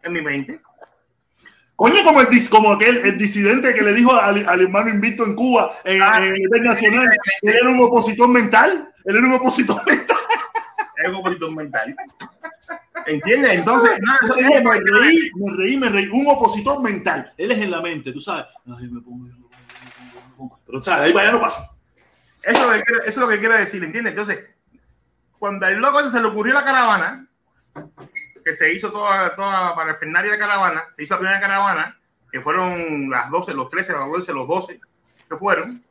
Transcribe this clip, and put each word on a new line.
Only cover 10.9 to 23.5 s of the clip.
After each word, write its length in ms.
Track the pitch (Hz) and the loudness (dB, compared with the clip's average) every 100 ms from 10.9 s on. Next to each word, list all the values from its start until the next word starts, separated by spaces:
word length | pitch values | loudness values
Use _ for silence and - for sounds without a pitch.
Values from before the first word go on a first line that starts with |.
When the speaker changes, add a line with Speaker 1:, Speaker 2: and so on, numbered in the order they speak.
| - | -6
Speaker 1:
Es 120 | 165 | -6
un 60 | 190 | -4
opositor 360 | 180 175 165 | -6 -6 -8
mental. 440 | 156 151 113 110 - - _ - _ 320 330 _ 339 _ 339 - | -10 -8 -8 -8 -10 -18 _ -20 _ -20 -20 _ -16 _ -14 -6
¿Entiendes? 460 | 156 190 240 262 | -6 0 2 2
Entonces, 380 | 180 185 254 233 196 | 2 2 4 4 2
no, 140 | 202 269 | 2 2
eso 120 | 226 254 | 2 2
Speaker 2:
Ese 80 | 262 | 2
día 100 | 277 | 2
Speaker 1:
es 60 | |
Speaker 2:
me 100 | 233 214 | 2 0
Speaker 1:
lo 60 | |
que 60 | 185 202 | 2 2
Speaker 2:
reí, 300 | 285 330 311 | 4 2 0
me 180 | 180 196 185 | -6 -6 -4
reí, 200 | 190 269 | -2 -2
me 120 | 254 | 0
reí. 200 | 196 196 | -2 0
Un 140 | 226 285 | 0 2
opositor 520 | 277 226 208 214 285 | 2 2 0 -4 -2
mental. 520 | 240 190 180 156 123 _ | -4 -4 -4 -6 -8 _
Él 140 | 190 | -4
es 80 | 220 | -2
en 120 | 202 | -2
la 80 | 170 | -4
mente, 300 | 170 156 127 | -6 -8 -10
tú 80 | 131 | -12
sabes. 260 | - 165 - _ 123 | -8 -10 -10 _ -20
Ay, 220 | 123 123 | -18 -16
me 120 | 120 | -16
pongo, 260 | 120 123 123 | -16 -20 -20
yo 80 | |
me 60 | 123 | -20
pongo, 80 | 123 | _
yo 80 | _ 123 - | _ _ -20
me 60 | 127 | -20
pongo, 240 | - - | -20 -20
yo 140 | - - | -20 -20
me 60 | _ | _
pongo. 240 | 131 _ | -20 _
Pero, 180 | _ 131 | _ -10
¿sabes? 220 | 190 165 147 | -2 0 4
Ahí 60 | |
para 120 | 185 208 | 4 4
allá 40 | 226 | 2
no 40 | |
pasa. 280 | - - - _ _ _ _ _ _ _ | 0 -4 -12 _ _ _ _ _ _ _
Speaker 1:
Eso 160 | - 233 | -2 2
es 60 | 254 | 2
lo 60 | |
que 100 | 214 | 2
quiero, 160 | - 233 | 0 -4
eso 80 | 220 | -4
es 60 | 262 | -4
lo 120 | 240 | -2
que 100 | 208 | 0
quiero 140 | 220 | 2